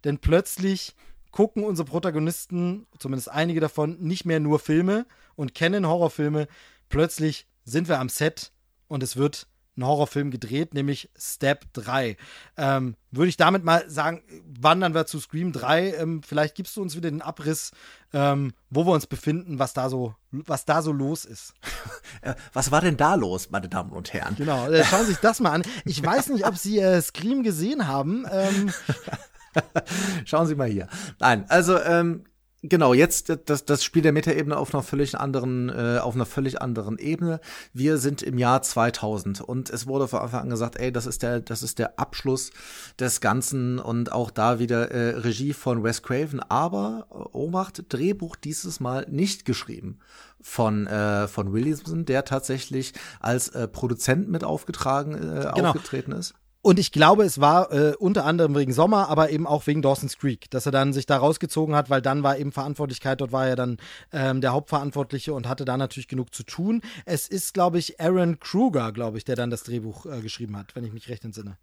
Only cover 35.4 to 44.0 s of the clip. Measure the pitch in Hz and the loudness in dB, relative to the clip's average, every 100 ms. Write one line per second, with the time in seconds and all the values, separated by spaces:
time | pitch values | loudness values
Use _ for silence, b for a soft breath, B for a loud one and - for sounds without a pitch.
35.4 | 127 127 123 120 117 120 123 123 117 - | -2 -2 -2 -2 0 0 0 -2 -2 -2
36.4 | 135 - 123 113 101 110 147 165 170 160 | -2 -4 -4 -4 -4 -6 -4 -2 -2 -2
37.4 | B B B 123 143 156 131 143 - 123 | B B B -2 2 2 0 -2 -4 0
38.4 | 120 131 - - 117 - 107 107 92 98 | 4 4 2 0 0 0 -4 -4 -4 -6
39.4 | - 123 127 117 123 135 135 - 120 120 | -6 -6 -6 -8 -4 -2 0 -2 -4 -6
40.4 | 127 117 117 - 127 123 123 - 120 120 | -4 -4 -4 -2 -4 -2 -4 -4 -2 -2
41.4 | - 113 117 - 113 - - - 135 131 | -4 -8 -6 -4 -4 -2 -6 -4 -2 -2
42.4 | - B B B B - 123 - 110 120 | -4 B B B B -4 -2 0 2 0
43.4 | 123 139 123 123 - 117 | 0 -2 -2 -4 -2 -2